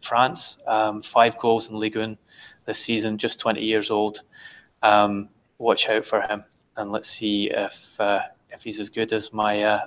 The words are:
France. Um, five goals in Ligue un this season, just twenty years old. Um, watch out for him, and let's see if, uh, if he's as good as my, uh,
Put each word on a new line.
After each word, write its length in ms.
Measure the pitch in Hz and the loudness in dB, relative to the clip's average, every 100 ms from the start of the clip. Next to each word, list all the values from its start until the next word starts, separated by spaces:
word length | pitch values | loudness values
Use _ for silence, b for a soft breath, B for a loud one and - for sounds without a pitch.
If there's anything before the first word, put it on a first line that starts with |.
France. 560 | - 120 127 - - - - | -2 2 2 0 -10 -8 -2
Um, 380 | 110 107 107 | 2 2 -2
five 340 | - 123 117 - | 0 4 4 4
goals 320 | 113 113 110 | 2 2 0
in 60 | 110 | -4
Ligue 220 | 107 110 | -4 -4
un 200 | 110 107 B B B B - | -6 -8 B B B B -8
this 140 | - | -6
season, 380 | - 113 110 107 | -2 -2 -2 -2
just 220 | 113 - | -4 -2
twenty 240 | 113 110 | -2 -2
years 260 | 110 110 101 | 0 0 0
old. 300 | 107 107 104 - B B B B - | 0 0 -4 -18 B B B B 0
Um, 460 | 110 104 104 101 104 _ _ - | 4 6 4 0 -8 _ _ -4
watch 300 | 113 98 - | 0 2 2
out 160 | 110 - | 0 2
for 160 | 107 | 0
him, 220 | 101 104 - _ _ - | 0 -4 -8 _ _ -10
and 160 | 101 | -6
let's 180 | 107 - | -6 -6
see 420 | - 107 104 101 | -4 -2 0 0
if, 220 | 104 98 - - - | -2 -4 -8 -16 -2
uh, 220 | 101 98 - - - | 0 0 -2 -12 -20
if 140 | - | -16
he's 160 | 117 107 | -10 -8
as 100 | 101 | -8
good 240 | 113 110 | -4 -2
as 180 | 110 - | -2 -4
my, 320 | 110 107 104 | -2 0 2
uh, 180 | 107 104 | 2 2